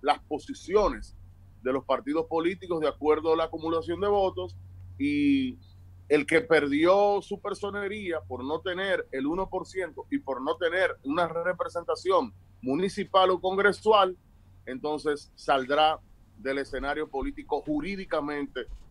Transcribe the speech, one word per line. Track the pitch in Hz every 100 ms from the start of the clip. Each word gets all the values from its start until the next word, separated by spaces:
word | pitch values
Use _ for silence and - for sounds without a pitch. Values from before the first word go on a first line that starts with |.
las | 139 139
posiciones | - 147 - 135 - 202 185 110 - - - - - -
de | 123
los | 135
partidos | - 127 117 156 160
políticos | 165 170 190 185 165
de | 147
acuerdo | - 147 151 160
a | 160
la |
acumulación | 160 160 160 165 160 170
de | 202
votos, | 202 190 180 185 - - - - -
y | 143 147 143 139 131 120 - - - - -
el | 147
que | 143 160
perdió | 160 156 143 143 170 196 202 202
su | - 202
personería | 202 196 202 202 196 214 190 160
por | - 127
no | 131 160
tener | 190 180 196 175 -
el | 131 139
uno | 185 185
por | 185 165
ciento | 190 175 139 -
y | 143
por | 139 127
no | 139 165
tener | 170 180 175 -
una | 135 160 170
representación | 165 175 175 175 175 170 160 180 185 123 - - -
municipal | 127 143 190 202 190 190 185
o | 180
congresual, | 185 190 202 190 214 214 185 180 _ - - -
entonces | - 127 147 151 151 147 -
saldrá | _ - 135 127 147 156 156 - - - -
del | 120 139
escenario | 135 131 139 151 151
político | 135 135 143 139 147
jurídicamente | - 151 170 196 190 160 147 147 139 127 113 - -